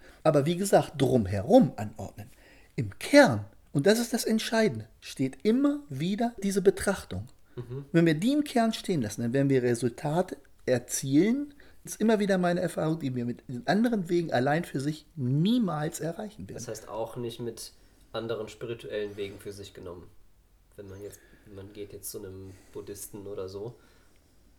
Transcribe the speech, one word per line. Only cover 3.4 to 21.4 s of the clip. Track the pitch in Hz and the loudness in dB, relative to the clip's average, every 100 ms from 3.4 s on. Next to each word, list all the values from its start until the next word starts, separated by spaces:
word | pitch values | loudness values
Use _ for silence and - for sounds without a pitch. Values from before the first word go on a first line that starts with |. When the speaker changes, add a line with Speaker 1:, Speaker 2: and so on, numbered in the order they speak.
| 104 - - | -4 -14 -6
Speaker 1:
und | - 139 | 2 4
das | 220 | 4
ist | 233 | 2
das | 226 - | -2 0
Entscheidende, | 220 - 226 214 113 110 - | -2 0 2 2 0 -8 -16
steht | - - 131 - | -16 -4 -4 0
immer | 208 240 285 285 - | 2 4 2 0 -6
wieder | 131 165 202 240 - | -4 -2 0 -2 -2
diese | 202 196 | -2 4
Betrachtung. | 190 185 - 190 - 92 104 - - - | 4 4 0 -2 -4 -8 -8 -14 -16 -14
Speaker 2:
Mhm. | 120 127 139 | -10 -12 0
Speaker 1:
Wenn | 170 170 | 4 4
wir | 156 | 4
die | 214 | 2
im | 294 | 2
Kern | 294 240 226 | 2 0 0
stehen | 220 - 175 | 0 -2 -2
lassen, | 107 - | -2 -4
dann | 117 | -2
werden | 135 139 | 2 4
wir | 135 | 4
Resultate | 120 117 123 - 147 160 - - - - - | 4 2 0 -2 -2 0 -2 -6 -16 -10 0
erzielen. | 127 - - 135 143 196 262 285 - - - | 0 0 -6 2 4 4 2 -2 -10 -20 -20
Das | - | -18
ist | - | -2
immer | 220 220 | 2 2
wieder | 202 190 | 2 2
meine | 180 175 | 2 0
Erfahrung, | 170 - 160 165 | -2 -2 -2 -2
die | 143 127 | -4 -4
wir | 120 | -4
mit | 117 - | -6 -10
den | 123 120 | -8 0
anderen | 185 233 226 170 | 2 2 0 0
Wegen | 175 165 | -2 0
allein | - 127 156 170 | 0 2 0 -2
für | 143 | -4
sich | 139 151 - 156 | -4 -6 -10 -6
niemals | 123 139 180 247 202 156 151 - | 0 2 2 2 0 -2 -4 -4
erreichen | 156 170 214 - 98 | -6 -6 -10 -12 -14
werden. | - | -12
Speaker 2:
Das | 117 | -10
heißt | 107 - | -12 -10
auch | 107 110 127 | -8 -8 -6
nicht | 120 117 | -8 -8
mit | 117 110 - - - _ _ | -10 -10 -14 -18 -20 _ _
anderen | 113 113 107 107 | -8 -6 -6 -8
spirituellen | - 117 117 - 107 104 101 | -10 -10 -10 -8 -6 -6 -6
Wegen | 98 101 | -10 -10
für | 107 | -14
sich | 101 95 | -14 -16
genommen. | - 78 87 80 - - _ _ _ _ - | -16 -14 -14 -18 -20 -20 _ _ _ _ -20
Wenn | 101 | -18
man | 95 | -14
jetzt, | 101 - - - | -16 -16 -20 -20